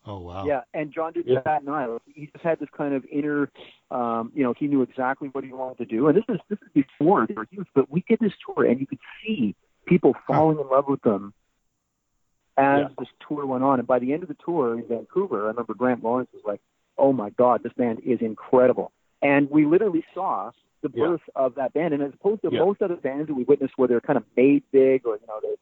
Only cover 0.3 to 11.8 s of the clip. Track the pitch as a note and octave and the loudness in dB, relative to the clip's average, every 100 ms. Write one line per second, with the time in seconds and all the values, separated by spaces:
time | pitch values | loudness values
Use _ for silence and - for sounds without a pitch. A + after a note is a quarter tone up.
0.3 | F2+ C#3 C#3 - E3+ D3+ E3 E3 E3 F3 | -8 -4 -4 -6 -10 -8 -8 -8 -6 -2
1.3 | F3 D#3+ D3+ C#3 D3+ B2 A#2 _ - D3 | -2 0 -4 -4 -6 -6 -8 _ -20 -18
2.3 | D3 E3 D#3+ D3 - D3 C3+ - D3 D3 | -8 -4 -4 -6 -8 -4 -4 -4 -6 -4
3.3 | D3 C#3 - - _ - B2 A#2 A#2 A2+ | -2 -4 -8 -20 _ -10 -6 -4 -4 -6
4.3 | - B2+ A#2 D3 C#3+ B2 - B2+ C3 C#3+ | -2 -2 -2 -2 0 -2 -2 -4 -4 -8
5.3 | C3+ C3 C3 C3 B2+ A2+ A2 D3 E3 A#3 | -10 -10 -10 -12 -10 -6 0 2 2 -2
6.3 | G3 - G#3 _ D3+ - - D3 F#3 A2 | -6 -6 -12 _ -2 -2 0 2 4 2
7.3 | G#2 A2 G3 F3+ C#3 B2+ D#3 - A3+ G#3+ | -4 -10 -12 -4 0 0 -2 0 0 0
8.3 | - - - - A#3+ C#4 - - - A3 | -4 -10 0 2 2 -2 -10 -16 -14 -8
9.3 | G#3+ G#2 - _ _ - E3+ C#3+ - - | -2 -4 -4 _ _ 0 4 4 2 0
10.3 | C#3 D#3 D#3 C3+ C3 C#3+ C3+ A#2+ G2 G2+ | 2 2 2 0 0 2 0 0 0 -4
11.3 | - _ _ _ _ | -18 _ _ _ _